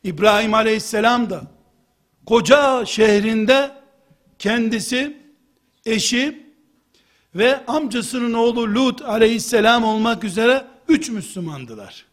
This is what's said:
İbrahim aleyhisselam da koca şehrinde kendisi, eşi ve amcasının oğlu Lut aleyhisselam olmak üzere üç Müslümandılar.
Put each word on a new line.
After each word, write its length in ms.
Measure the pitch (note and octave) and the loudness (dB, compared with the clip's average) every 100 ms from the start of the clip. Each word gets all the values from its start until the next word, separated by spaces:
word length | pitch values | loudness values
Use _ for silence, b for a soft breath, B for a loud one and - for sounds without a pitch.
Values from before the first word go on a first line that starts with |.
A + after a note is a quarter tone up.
İbrahim 500 | G3 D#3 G#3 G#3 A3 | -8 0 2 2 2
aleyhisselam 760 | A3 A3 A3 G#3+ A3 A3+ A#3+ A3 | 0 2 -2 -4 0 0 0 -2
da 120 | F3 B2+ _ _ _ _ _ _ _ - | -6 -12 _ _ _ _ _ _ _ 0
koca 580 | A#3 D#3 C#4+ C#4 B3+ | 0 4 4 4 0
şehrinde 880 | A#3 - G#3+ G#3 G#3+ A3 G#3+ C4+ C#4 - _ _ _ _ _ _ | -4 2 4 4 2 0 2 2 0 -8 _ _ _ _ _ _
kendisi, 760 | G3+ A#3 A3+ A3 - B3 D4 D4 _ _ _ _ _ _ A3+ | -2 -2 -2 -4 -4 -4 -4 -10 _ _ _ _ _ _ -4
eşi 640 | A3 - A#3+ C#4+ D4+ - _ _ _ _ _ _ _ _ | -2 0 -2 -2 -6 -20 _ _ _ _ _ _ _ _
ve 320 | E3+ A#3+ C4+ C4 | 0 0 0 -2
amcasının 680 | D4+ C#4+ A#3+ - B3 A#3+ | -4 -2 -6 -4 -4 -2
oğlu 400 | A3+ A#3 A#3 A3+ | 0 0 0 -2
Lut 280 | G#3+ C4 B3 | 0 0 -2
aleyhisselam 800 | C#4 G#3+ A3 A3+ - A#3 G#3+ A#3+ | -4 2 2 2 0 2 4 2
olmak 400 | A3 A3 A3+ A3+ | 0 0 0 -2
üzere 400 | G#3+ F3+ A#3 C4+ C4+ - - | -4 0 2 2 -2 -16 0
üç 220 | D4+ D#4 | 0 0
Müslümandılar. 960 | A3 - F#3 E3+ C#3+ A#2+ A2 F#2+ - _ | -8 -10 -10 -10 -10 -14 -16 -18 -20 _